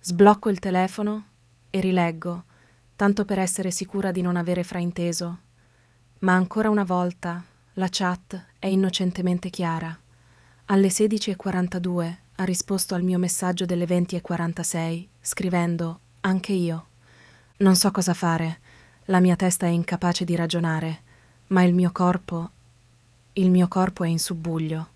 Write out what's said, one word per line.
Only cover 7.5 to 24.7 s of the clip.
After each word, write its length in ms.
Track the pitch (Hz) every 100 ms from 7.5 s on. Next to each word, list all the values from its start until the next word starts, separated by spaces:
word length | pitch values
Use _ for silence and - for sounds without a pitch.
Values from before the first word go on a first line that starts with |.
| _ _
la 140 | - 185
chat 540 | 185 185 180 _ 185 - _
è 80 | 196
innocentemente 840 | 190 190 180 185 180 185 180 185
chiara. 460 | - 170 165 165 160 _ _ _ _ _ _ -
Alle 240 | 196 196
sedici 400 | 180 214 214 -
e 60 | 185
quarantadue 840 | 196 185 180 185 180 175 170 175 _
ha 100 | -
risposto 500 | 185 180 - 190 -
al 80 | 180
mio 160 | 180 180
messaggio 460 | 180 - 180 180
delle 220 | 180 175 175
venti 300 | 180 175 175
e 60 |
quarantasei, 840 | - 170 170 170 165 170 165 165 180 _
scrivendo: 800 | - - 185 175 170 170 170 165 _ _
"Anche 300 | 196 185 180
io." 340 | 196 170 160 - _ _ - - _ _ _
Non 180 | 196 185
so 140 | 202
cosa 240 | 196 180
fare, 460 | 170 175 165 165 165 _ - - _ -
la 140 | 185
mia 160 | 180 175
testa 300 | 185 175 175
è 40 |
incapace 540 | 170 165 175 180 -
di 100 | 175 170
ragionare, 680 | 165 170 165 160 160 160 _ _ _ _ _
ma 140 | 185
il 120 | 180
mio 180 | 180 180
corpo, 580 | 180 180 180 - 165 170 _ _ _ _ _ _ _ _
il 160 | - 185
mio 180 | 180 180
corpo 360 | 190 185 180
è 40 | 170
in 100 | 165
subbuglio. 680 | - 170 165 165 160